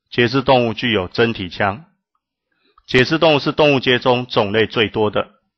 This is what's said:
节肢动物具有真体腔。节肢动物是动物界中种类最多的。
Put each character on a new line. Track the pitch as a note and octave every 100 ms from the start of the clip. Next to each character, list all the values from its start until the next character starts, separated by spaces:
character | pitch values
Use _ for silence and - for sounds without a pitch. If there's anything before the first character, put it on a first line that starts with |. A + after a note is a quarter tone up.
| _
节 | - A#2
肢 | C3+
动 | C3 C3 A#2
物 |
具 | G#2+ B2
有 | G#2 F2+
真 | - A#2
体 | G#2+ F2+
腔。 | - G#2 A2 - _ _ _ _ _ _ _ _ _ -
节 | B2+
肢 | A#2+ D#3+
动 | E3 C#3+
物 |
是 | D#3
动 | C#3 D3+
物 | C3+
界 | B2+ A#2+
中 | B2+ B2 B2
种 | B2+ G2+
类 | A2 G#2
最 | - G#2
多 | A2+ G#2+
的。 | G2 - _ _